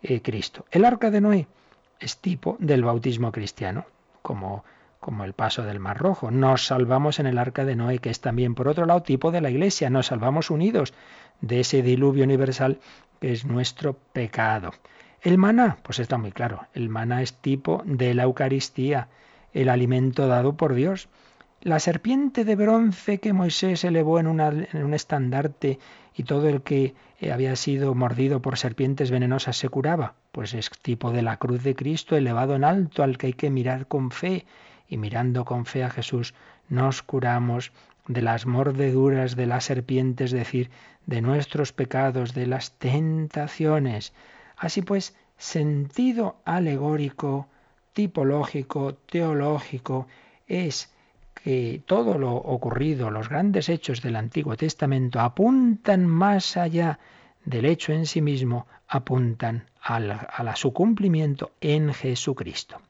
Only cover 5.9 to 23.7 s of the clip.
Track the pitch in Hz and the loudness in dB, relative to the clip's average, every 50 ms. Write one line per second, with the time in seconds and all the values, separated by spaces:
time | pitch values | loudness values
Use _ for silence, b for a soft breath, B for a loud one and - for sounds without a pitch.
5.9 | 101 - 135 190 185 - - 120 117 131 135 131 131 127 - - 135 131 127 117 | -6 0 0 0 0 0 -4 -2 2 4 4 4 4 4 2 0 2 2 2 2
6.9 | 127 135 147 151 147 - 147 135 123 123 123 127 120 - 135 135 127 117 120 120 | 2 2 2 2 0 0 0 0 0 0 -2 -2 -2 -2 -2 -2 0 -2 0 0
7.9 | 127 123 - 120 113 - - 127 117 120 123 120 117 113 127 143 151 165 170 165 | -2 -2 -2 -4 -6 -4 -4 -2 0 0 0 0 0 0 0 0 2 2 4 4
8.9 | 175 180 170 - 135 131 - 160 170 175 160 135 123 135 175 202 190 - 156 123 | 4 4 4 2 0 2 2 0 0 2 0 0 0 2 2 2 2 0 0 2
9.9 | 127 131 120 - 127 113 113 131 139 160 160 - 170 151 170 208 233 202 139 - | 2 2 2 0 -2 0 0 0 2 0 0 0 0 2 2 2 2 2 0 -2
10.9 | B B B B B B B B B B - 113 123 123 127 - - 135 123 123 | B B B B B B B B B B -6 -2 0 0 0 2 2 2 4 4
11.9 | 127 127 139 139 135 139 135 135 139 127 135 131 131 - 135 131 139 - B B | 4 4 4 4 4 4 4 4 4 4 2 0 0 0 0 0 0 -2 B B
12.9 | B B B B _ _ - 135 120 113 120 139 117 123 123 - - - 151 147 | B B B B _ _ -4 -4 -4 -2 -2 -2 -2 -2 -2 -2 -4 -4 -4 -4
13.9 | 135 - _ _ _ 131 120 104 - - 110 110 113 107 92 85 - - B B | -4 -4 _ _ _ -6 -6 -4 -2 -2 0 0 0 -2 -4 -8 -12 -14 B B
14.9 | B B B B B B - 180 180 190 190 202 226 240 254 214 - - - - | B B B B B B 2 4 6 6 6 6 6 6 4 4 2 -2 -8 -10
15.9 | 127 - 120 - 135 117 107 101 92 - 123 117 107 98 - _ _ - 120 110 | -6 -6 -2 -2 -2 -4 -4 -6 -6 -4 -4 -4 -4 -8 -14 _ _ -6 -4 -4
16.9 | 110 110 113 117 123 127 131 - - _ - 143 139 135 135 - 160 202 - 190 | -4 -4 -2 -2 -2 -2 -2 -4 -6 _ -2 -2 -2 0 0 -2 -2 -2 -2 -4
17.9 | 143 123 127 123 120 123 123 131 127 - 139 131 135 135 135 - _ - 127 139 | -2 0 2 2 2 2 2 2 2 0 0 0 0 -2 -2 -4 _ -4 -2 0
18.9 | 147 135 123 - b b b b b b b b _ 135 135 127 123 123 123 120 | 0 -2 -4 -6 b b b b b b b b _ 0 2 4 4 4 4 4
19.9 | 127 127 131 131 123 - 139 131 123 123 123 139 147 156 165 147 131 120 139 180 | 4 2 2 2 2 2 2 2 4 4 2 2 2 2 0 2 2 2 2 0
20.9 | 196 185 - _ b b b b b b b b _ _ - 180 160 156 - - | 0 -4 -8 _ b b b b b b b b _ _ -2 0 0 2 2 0
21.9 | 165 165 - 220 262 269 285 269 269 247 226 214 214 196 208 214 220 226 233 220 | -2 0 0 0 2 2 2 0 0 0 0 2 2 2 4 4 4 6 4 4
22.9 | 185 - - - 202 196 - 214 202 190 180 175 156 - - 190 | 2 0 -2 -4 -4 -2 0 0 2 2 2 2 0 0 0 0